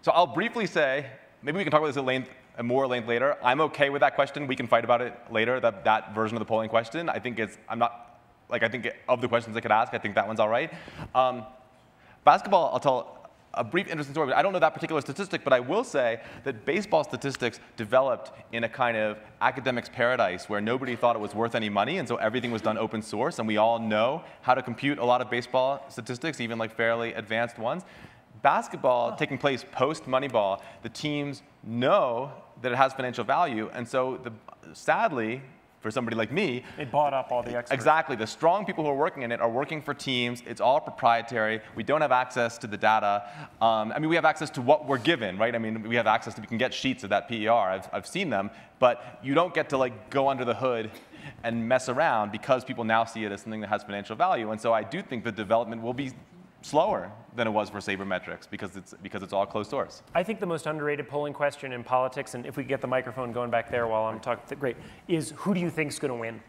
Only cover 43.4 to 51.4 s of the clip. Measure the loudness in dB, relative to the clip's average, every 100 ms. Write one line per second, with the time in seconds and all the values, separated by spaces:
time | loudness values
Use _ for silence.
43.4 | -16 0 2 4 0 -2 2 4 2 0
44.4 | -4 -4 4 4 4 0 2 2 0 0
45.4 | 0 0 -2 -4 0 2 4 2 0 -12
46.4 | -6 -2 0 0 -2 -2 0 0 0 -4
47.4 | 2 4 4 -2 -4 -8 -6 -4 -2 0
48.4 | -2 -8 -20 4 4 4 -6 -12 0 2
49.4 | 2 0 0 0 0 -2 -4 0 2 2
50.4 | 0 0 0 0 -4 -10 -20 -18 -18 -8